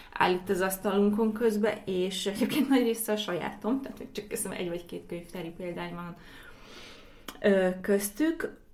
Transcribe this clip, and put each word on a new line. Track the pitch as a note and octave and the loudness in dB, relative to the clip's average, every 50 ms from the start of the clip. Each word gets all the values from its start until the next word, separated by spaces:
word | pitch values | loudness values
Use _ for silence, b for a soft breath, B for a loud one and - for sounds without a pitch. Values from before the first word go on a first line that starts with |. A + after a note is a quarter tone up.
| B B - | B B 0
áll | - - F3+ F3+ | 2 4 4 4
itt | F3+ F3+ - | 2 0 0
az | G3 F3 | 0 2
asztalunkon | F#3+ F#3+ F#3+ - - G#3 F#3+ G3+ G3+ G#3 G#3 G#3+ A3+ A3 A3 | 2 0 0 0 0 2 4 6 6 6 4 4 2 2 2
közben, | - A#3+ A3+ G#3 G#3 G#3 G#3+ - - - | 2 2 2 4 4 2 0 0 -2 -4
és | - F#3+ F3+ F3+ F#3+ F#3 - - | -2 0 0 0 0 -2 -2 -2
egyébként | G3+ G3 G#3+ B3+ G#3 - D4+ C4 - | -2 0 0 0 2 2 2 4 4
nagy | C4+ B3 B3 | 4 4 4
része | A#3 A3+ A3+ - - G#3+ | 4 2 0 0 0 0
a | |
sajátom, | G#3+ - - F3 E3 - - - - - G#3 B3+ C4+ - | 0 0 -2 -2 -2 -4 -4 -6 -4 -2 -2 -2 -2 -2
tehát | - - - | -6 -10 -12
hogy | - - - | -14 -10 -10
csak | - G3+ - | -10 -8 -6
köszönöm, | G3+ G3+ - F#3+ - - | -6 -6 -4 -6 -4 -4
egy | F#3 F3 | -4 -4
vagy | E3+ F3 F3 | -4 -6 -8
két | - F3 F3 F3 - | -10 -12 -12 -10 -10
könyvtári | F3 E3+ E3+ - - F#3 E3 E3 E3+ | -10 -10 -10 -10 -10 -10 -10 -10 -10
példány | - F#3 F3 F3 F3 F3 F3 F3 | -8 -8 -8 -6 -6 -8 -8 -8
van, | F3 F3 E3+ E3+ B B B B B B B B B B B B B B B B B B B B B B - - - | -10 -10 -10 -12 B B B B B B B B B B B B B B B B B B B B B B -16 -10 0
ö, | - G#3 G3 F#3+ F#3 F#3 F#3 F#3 | 4 6 6 6 6 4 2 0
köztük, | - - G3+ G3+ G3+ G3+ - - D4+ D#4+ E4 - - - - - - - | 0 2 2 2 2 -2 -2 0 0 2 2 0 -4 -6 -8 -12 -20 -20